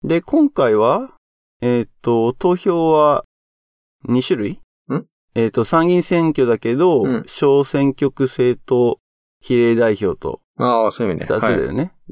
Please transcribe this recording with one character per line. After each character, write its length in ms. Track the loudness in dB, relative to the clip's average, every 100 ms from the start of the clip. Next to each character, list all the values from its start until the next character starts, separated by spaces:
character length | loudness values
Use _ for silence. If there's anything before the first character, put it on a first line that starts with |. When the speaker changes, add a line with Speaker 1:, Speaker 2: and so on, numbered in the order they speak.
| -2
Speaker 1:
で、 120 | -4
今 280 | 0 0 0
回 260 | 2 2 4
は、 340 | 2 0 -6 _ _ _ _ _
え 200 | -2 -2
ー 60 | -4
っ 20 | _
と、 320 | -2 0 0
投 220 | 0 -2
票 380 | 0 0 0 2
は 320 | 4 4 2 -4 _ _ _ _ _ _ _
二 180 | -2 -2
種 140 | 0 -2
類？ 160 | -4
Speaker 2:
ん？ 540 | -8 -18 _ -8 -8 -8 _ _
Speaker 1:
え 120 | -4 -2
ー 20 |
っ 20 |
と、 140 | -2
参 240 | 0 0 2
議 60 |
院 100 | 0
選 240 | 0 0 0
挙 180 | 0 0
だ 120 | 0
け 180 | -2 0
ど、 260 | 2 2
Speaker 2:
う 60 | 0
ん。 160 | -4 -8
Speaker 1:
小 380 | -2 2 2
選 260 | 0 0 -2
挙 220 | 0 -4
区 160 | -2 -4
制 260 | 0 -2
と 460 | -2 -2 0 0 -2 _ _ _ _
比 180 | -2 0
例 160 | 2
代 240 | 2 0 0
表 160 | -4 -4
と、 240 | -8 -10 _ -4
Speaker 2:
あ 280 | 0 2 0
あ、 40 |
そ 120 | -2
う 40 | -4
い 20 |
う 40 |
意 20 | -4
味 40 |
ね。 40 | -4
Speaker 1:
二 140 | -2
つ 20 |
だ 80 | 0 -2
よ 160 | -2
ね。 100 | -4
Speaker 2:
は 60 | -6
い。 40 | _ -20